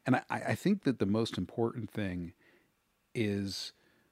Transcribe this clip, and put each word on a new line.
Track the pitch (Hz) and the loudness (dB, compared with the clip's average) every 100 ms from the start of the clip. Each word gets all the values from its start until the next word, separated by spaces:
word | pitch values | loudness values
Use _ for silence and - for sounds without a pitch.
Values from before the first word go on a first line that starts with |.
| - | 0
and | 127 | 0
I, | - 113 113 | 2 -4 0
I | |
think | 110 180 202 | 2 2 2
that | 139 117 | 2 2
the | 98 | 2
most | 107 113 - | 2 2 -2
important | 90 - 113 123 107 | -4 0 0 -2 -6
thing | - 98 90 85 - _ _ _ _ _ _ _ | -4 -2 -2 -6 -10 _ _ _ _ _ _ _
is | - 107 101 98 95 - - _ _ _ | -2 0 0 -2 -6 -10 -14 _ _ _